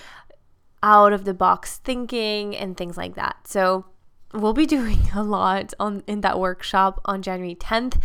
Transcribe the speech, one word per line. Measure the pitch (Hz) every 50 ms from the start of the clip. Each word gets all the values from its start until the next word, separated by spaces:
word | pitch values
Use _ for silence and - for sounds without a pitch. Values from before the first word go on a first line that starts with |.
| - - - - - - - _ _ _ _ _ _ _ _ -
out | - 214 214 208 208 202 208
of | 202 196
the | 196 190
box | 185 185 185 180 180 - - -
thinking, | - - - 254 247 247 233 254 240 220 214 214 208 208 208 202
and | - 202 190 180
things | - 180 175 170
like | 175 180 180 180
that. | - - - - - -
So | - - 202 185 185 185 190 190 - - - _ - _ - - - -
we'll | 220 208 214 220
be | 269 311
<laughs> |
doing | - 311 277 240 220 208 - - - -
a | 202 214
lot | 208 208 185 190 190 190 196 - - - -
on, | 196 208 202 196 -
in | - 208 208
that | 196 196 - 185
workshop | 185 185 185 - - - - 190 190 190 190 - -
on | - 196 190
January | 190 190 185 185 180 175 175
tenth, | - - - 220 226 247 254 - -